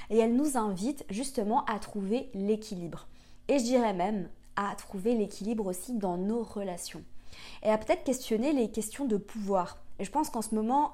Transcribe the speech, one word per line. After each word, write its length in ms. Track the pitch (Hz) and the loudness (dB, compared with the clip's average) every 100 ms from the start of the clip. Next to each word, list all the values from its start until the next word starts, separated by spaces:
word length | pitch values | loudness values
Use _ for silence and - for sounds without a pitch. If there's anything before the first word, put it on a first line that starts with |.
| - | 0
et 80 | 220 | 4
elle 180 | 226 240 | 6 6
nous 220 | 302 262 | 4 2
invite 480 | 214 185 214 294 - | 0 0 -2 -2 -4
justement 560 | 196 269 - 202 247 | -4 -4 -2 2 2
à 140 | - 208 | 2 -2
trouver 500 | - 214 190 240 269 | -4 -4 0 -2 -2
l'équilibre. 760 | 196 196 214 214 180 170 160 - - - - - | -2 0 0 -2 -8 -6 -8 -12 -18 -20 -8 0
Et 100 | 277 | 2
je 60 | |
dirais 300 | 233 254 233 | 4 4 4
même 340 | 185 185 214 175 - - - | 2 0 0 -4 -10 -8 -4
à 180 | 202 185 | -4 -4
trouver 380 | - 196 208 | -8 -2 2
l'équilibre 520 | 240 202 - 196 226 190 | 2 2 -2 -4 -2 -2
aussi 280 | 185 - | -4 -4
dans 240 | 240 196 175 | -2 0 0
nos 240 | 196 233 | 0 -2
relations. 600 | 226 214 196 175 - 160 - - - - - - | -2 -6 -6 -6 -8 -12 -12 -12 -12 -12 -14 -2
Et 80 | - | 4
à 80 | 214 | 4
peut-être 260 | 214 - | 4 2
questionner 480 | - 254 - 220 262 | 2 0 0 2 4
les 180 | 285 214 | 4 2
questions 360 | - 214 - 277 | 0 -4 -4 0
de 100 | 202 | 0
pouvoir. 600 | - 226 196 196 175 - - - | -2 -6 0 2 0 -6 -10 -6
Et 60 | |
je 60 | 190 | -2
pense 180 | 285 311 | 0 0
qu'en 140 | 240 | -2
ce 120 | 214 | -2
moment, 380 | 214 220 277 294 | 0 2 4 2